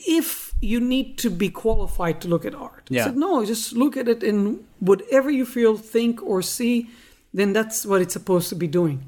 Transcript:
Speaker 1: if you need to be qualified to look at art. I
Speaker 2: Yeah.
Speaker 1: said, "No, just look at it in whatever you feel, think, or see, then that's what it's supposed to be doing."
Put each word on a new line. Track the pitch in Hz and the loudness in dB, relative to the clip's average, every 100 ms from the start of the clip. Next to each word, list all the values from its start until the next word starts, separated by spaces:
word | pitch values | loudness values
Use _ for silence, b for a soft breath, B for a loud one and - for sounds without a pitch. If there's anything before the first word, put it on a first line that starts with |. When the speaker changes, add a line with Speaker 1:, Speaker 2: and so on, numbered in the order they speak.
| - | 0
Speaker 1:
if | 330 - - - - | 2 0 -4 -6 -2
you | 208 233 | 0 0
need | 247 262 262 - | 0 0 -2 -4
to | 233 | -4
be | 175 190 | 0 -2
qualified | - 226 220 196 - 170 160 | 0 0 2 2 0 -2 -2
to | 175 | 0
look | 165 | -2
at | - | -2
art. | - - - - | -10 -14 -16 -4
I | |
Speaker 2:
Yeah. | 247 | 0
Speaker 1:
said, | 277 254 | 0 0
"No, | 370 302 | 2 2
just | 208 226 - | 0 -2 -4
look | 233 277 269 | 0 0 0
at | 233 | 0
it | 226 | 0
in | 220 208 202 349 - - | 0 0 0 -4 -10 -2
whatever | 185 196 - 269 269 | 2 2 4 2 4
you | 269 240 | 0 -2
feel, | 240 226 214 | 2 2 2
think, | - 233 233 233 | -2 0 0 -2
or | 381 190 | -2 -2
see, | 185 - 240 240 233 B B B B | -2 -2 0 0 -2 B B B B
then | 185 202 | -2 0
that's | 208 220 - 208 | 0 -2 -4 0
what | 196 | 0
it's | 185 | 0
supposed | 190 - 180 170 | -4 0 0 0
to | 175 | -4
be | 170 | -2
doing." | 175 165 135 | 0 0 -2